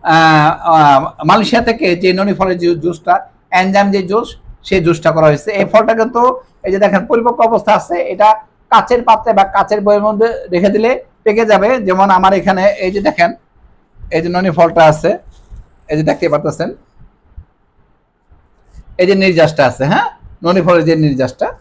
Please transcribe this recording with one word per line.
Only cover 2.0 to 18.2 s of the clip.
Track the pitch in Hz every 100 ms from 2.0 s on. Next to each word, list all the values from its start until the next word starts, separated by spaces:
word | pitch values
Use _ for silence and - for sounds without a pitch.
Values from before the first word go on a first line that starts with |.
| 185
ননি | 185 202
ফলের | 165 185 175
যে | 170
জুসটা, | 170 160 165 - 180 - _ _
এনজাইম | 185 190 196 202
যে | 196
জুস, | 180 208 262 - - -
সেই | - 190
জুসটা | 165 160 165
করা | 156 156
হয়েছে। | 147 -
এই | 202
ফলটা | 196 208 220
কিন্তু | 226 220 233 247 254 _ _
এই | -
যে | 196
দেখেন | 202 190 175
পরিপক্ক | 233 233 240
অবস্থা | 226 226 -
আছে, | 214 - 349
এটা | - 190 208 214 - _ _
কাচের | 226 - 240
পাত্রে | 240 220 233
বা | 202
কাচের | 196 196 190 208
বইয়ের | 202 208
মধ্যে | 208 208 226 226 -
রেখে | 175 196
দিলে | 208 226 269 - _
পেকে | 220 208 226
যাবে। | 202 208 262
যেমন | 196 185 196
আমার | 185 190
এখানে | 196 185 190 196
এই | - 185
যে | 202
দেখেন, | 202 302 170 - _ _ _ _ _ _ -
এই | 165
যে | 170
ননি | 175 185
ফলটা | 165 170 165
আছে, | 160 156 165 214 - - _ - - _ _
এই | 151
যে |
দেখতে | 156 143 170
পাচ্ছেন, | 147 156 156 - 403 _ _ - _ _ - - _ _ _ _ _ _ _